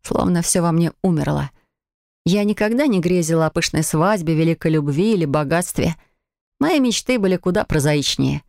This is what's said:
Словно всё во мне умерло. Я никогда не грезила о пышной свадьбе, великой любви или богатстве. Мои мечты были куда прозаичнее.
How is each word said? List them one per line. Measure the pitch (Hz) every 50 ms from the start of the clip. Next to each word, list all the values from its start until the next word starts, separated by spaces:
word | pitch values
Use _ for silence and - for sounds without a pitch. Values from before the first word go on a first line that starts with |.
Словно | _ - - - - 185 175 170
всё | 170 - - 185
во | 170 170
мне | 160 165 170 160 - _
умерло. | - 190 170 151 - 143 147 143 139 139 _ _ _ _ _ _ _ _ _ _ _ _ _ _ _
Я | 170 185 208 208
никогда | 208 214 - 214 214 233 247 302
не | 285 208 185
грезила | 156 175 185 180 165 156 165 165 160
о | 156
пышной | - 175 - - - 156
свадьбе, | 156 - - 156 165 196 220 196 160 160 160
великой | 151 160 160 165 - - 165
любви | 156 156 143 147 139 147 196 226 226
или | 185 160
богатстве. | 143 139 151 151 135 165 170 170 - - - 196 185 165 - _ _ _ _ _ _ _ _ _ _ _ _
Мои | 277 311 370 294
мечты | 254 240 208 - - - 254 233
были | 196 185 180
куда | 170 - 185 175 - -
прозаичнее. | _ - 156 131 151 151 147 135 - - - 135 131 143 147 _